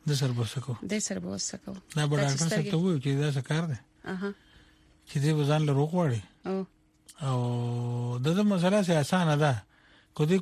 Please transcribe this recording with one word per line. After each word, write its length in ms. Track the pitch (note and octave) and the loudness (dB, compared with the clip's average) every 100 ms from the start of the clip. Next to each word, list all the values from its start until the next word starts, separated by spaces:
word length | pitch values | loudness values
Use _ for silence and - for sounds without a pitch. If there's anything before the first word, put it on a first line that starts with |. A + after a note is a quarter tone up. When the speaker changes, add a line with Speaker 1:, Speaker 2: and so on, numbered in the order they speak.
| D3+ | -4
Speaker 1:
دې 40 | |
سره 200 | C#3 C3+ | 0 0
به 120 | A#2+ | 0
څه 140 | A2 - | -2 -4
کوو؟ 180 | - A2 F#3 | -8 -8 -4
Speaker 2:
دې 100 | G#3 | -4
سره 200 | - F#3+ | -4 -6
به 100 | F3 | -6
اوس 220 | G3 - | -6 -8
څه 60 | G3 | -10
کوو؟ 120 | - F#3+ - D#3 | -12 -14 -8 -2
Speaker 1:
دا 100 | D3 | 0
به 100 | D3 | 0
Speaker 2:
دا 60 | |
چې 80 | C#3 | 0
Speaker 1:
ډاکټر 80 | C3+ | 0
صاحب 120 | E3 | 0
Speaker 2:
سترګې 200 | G#3+ C#3+ | 0 0
Speaker 1:
ته 60 | E3 | 0
ووایو 220 | F#3 D3+ | 0 0
چې 100 | C#3 C#3 | 0 0
دا 120 | D3+ | 0
څه 100 | C3+ - | -2 -2
کار 140 | D#3 | -2
دی؟ 160 | E3+ B2 - _ | -2 -6 -10 _
Speaker 2:
اها. 300 | - F#3 G3+ - _ - - _ _ _ - | -10 -6 -6 -8 _ -20 -20 _ _ _ -8
Speaker 1:
چې 80 | C#3+ | -2
دې 100 | D3 D3+ | 2 2
به 80 | C#3+ | 2
ځان 120 | D3+ D3 | 2 4
له 60 | |
روغ 180 | C3+ D3+ | 2 2
غواړي. 300 | F3+ D#3+ A2+ - _ F3 | 2 2 0 -6 _ -6
Speaker 2:
او. 200 | F#3+ F#3+ _ _ _ - - | -4 -6 _ _ _ -20 -8
Speaker 1:
او 960 | C3+ B2+ A#2+ A#2+ A#2+ A#2+ A#2+ A#2+ A#2+ B2 | -4 -2 0 -2 -2 -2 -2 -4 -4 -2
د 160 | C3+ | 0
ده 80 | F3+ | 2
مسله 400 | G#3 F#3+ F3 G#3 | 2 4 4 4
سي 100 | F#3 | 4
اسانه 440 | D#3+ C#3 F#3 E3 D3 | 2 2 2 2 4
ده. 260 | D3+ A2+ - _ _ - _ | 4 2 -4 _ _ -20 _
کو 120 | - D3+ | -2 2
دې 120 | F#3+ | 2